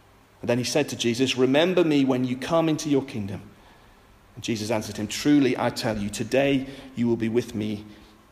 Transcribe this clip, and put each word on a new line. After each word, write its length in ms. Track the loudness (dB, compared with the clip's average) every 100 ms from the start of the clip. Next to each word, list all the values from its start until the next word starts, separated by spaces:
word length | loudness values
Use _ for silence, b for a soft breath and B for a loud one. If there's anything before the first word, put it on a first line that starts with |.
| _ _ _ _
And 80 | -2
then 100 | -2
he 40 |
said 240 | 0 0 0
to 60 | -2
Jesus, 400 | -2 0 0 2
"Remember 480 | 4 4 4 4
me 220 | 4 4 2
when 200 | 2 -2
you 100 | -4
come 320 | 0 0 2
into 200 | 0 0
your 140 | 0
kingdom." 380 | 0 -6 -8 -8 -14 b b b b b b _ _ -10
And 80 |
Jesus 280 | -6 -4 -2
answered 260 | -2 -4 -6
him, 100 | -6
"Truly, 500 | -2 4 6 4 2
I 120 | -2
tell 260 | -2 -2 -2
you, 120 | -4
today 580 | -6 0 2 2 2 -2 B B -2
you 120 | 0
will 100 | 0
be 120 | 0
with 240 | -2 -2
me 320 | -4 -6 -6 -10 B B B _